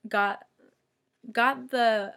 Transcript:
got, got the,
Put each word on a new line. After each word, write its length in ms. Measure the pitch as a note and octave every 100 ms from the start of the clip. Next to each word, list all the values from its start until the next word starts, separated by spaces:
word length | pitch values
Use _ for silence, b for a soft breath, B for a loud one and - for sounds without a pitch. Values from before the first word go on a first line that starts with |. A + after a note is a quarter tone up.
| A3
got, 380 | G#3 G3+ - - _ _ _ _ _ _ _ -
got 420 | A3+ B3 C4+ B3+
the, 420 | B3+ A#3 G#3+ G3+